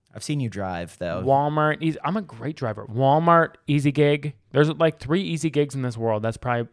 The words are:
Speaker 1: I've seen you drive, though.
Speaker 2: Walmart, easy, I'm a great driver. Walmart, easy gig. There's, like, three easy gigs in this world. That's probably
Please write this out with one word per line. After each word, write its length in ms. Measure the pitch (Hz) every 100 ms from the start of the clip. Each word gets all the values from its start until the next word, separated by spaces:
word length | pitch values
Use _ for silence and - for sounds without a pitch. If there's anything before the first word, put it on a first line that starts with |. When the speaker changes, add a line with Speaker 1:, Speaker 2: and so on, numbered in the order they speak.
| _
Speaker 1:
I've 100 | -
seen 160 | - 147
you 80 | 120
drive, 480 | 101 95 90 85 -
though. 240 | 87 90
Speaker 2:
Walmart, 540 | 127 139 147 151 151 151
easy, 180 | 160 147
I'm 140 | 143 208
a 60 |
great 340 | 170 113 131 160
driver. 300 | 120 104 107
Walmart, 680 | 113 135 151 170 170 160 - -
easy 260 | 147 143
gig. 420 | 139 147 147 147 - _
There's, 160 | 135 151
like, 280 | 160 165 156
three 240 | 123 170
easy 280 | 175 165 160
gigs 240 | 147 147
in 80 | 135
this 140 | 127 113
world. 240 | 113 107
That's 160 | 113 -
probably 280 | 123 120 120